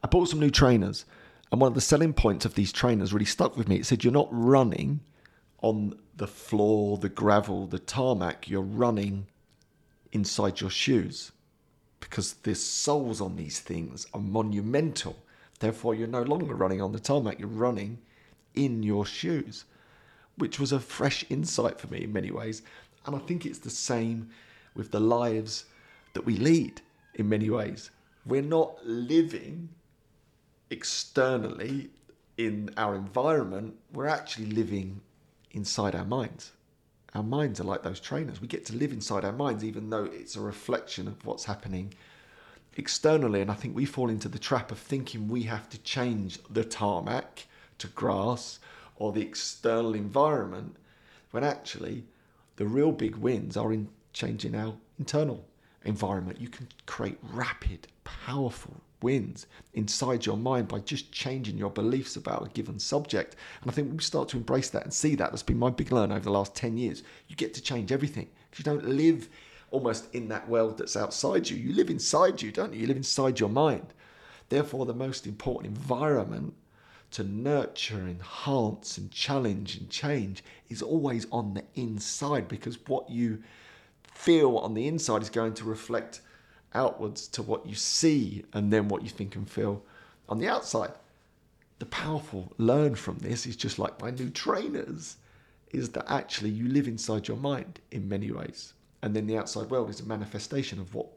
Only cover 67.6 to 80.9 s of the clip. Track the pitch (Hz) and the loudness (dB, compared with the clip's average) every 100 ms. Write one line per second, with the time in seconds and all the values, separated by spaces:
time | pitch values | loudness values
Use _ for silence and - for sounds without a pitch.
67.6 | - 123 98 135 147 - - _ _ - | -4 -4 0 0 0 -4 -10 _ _ -6
68.6 | 147 147 113 139 160 160 - - - - | -2 -2 0 4 6 4 0 -18 -20 -20
69.6 | - 131 123 113 - 120 110 110 113 117 | -4 0 0 -2 -4 -8 -6 -6 0 4
70.6 | 113 - - - 104 - - 190 - - | 4 0 -4 -2 -2 0 2 2 0 -4
71.6 | 123 185 - 143 - 151 185 190 107 104 | 0 2 2 2 2 6 6 4 -4 -4
72.6 | 151 110 113 135 135 - 131 120 104 117 | -4 -2 0 0 0 2 2 4 2 4
73.6 | 151 113 - - - - - - - 139 | 4 2 -4 -20 -20 -20 -20 -20 -2 0
74.6 | 147 135 135 120 131 131 - 104 - 120 | 0 -2 -4 -2 -4 -6 -8 -6 -4 -4
75.6 | - 104 - 123 151 139 101 - 71 - | -4 -8 -2 0 4 2 2 -4 -8 -10
76.6 | _ _ - - - - 98 101 127 147 | _ _ -20 -20 -16 -6 -4 -2 2 2
77.6 | - - - 107 92 87 92 - - 139 | 0 -4 -6 -4 -6 -6 -10 -8 0 2
78.6 | 107 - - - 98 - - 139 120 98 | 2 0 -8 -10 -10 -4 0 2 2 0
79.6 | 98 - - - 151 143 98 95 - - | -4 -8 -8 -6 -2 -2 -2 -6 -14 -20
80.6 | _ 113 - | _ -10 -2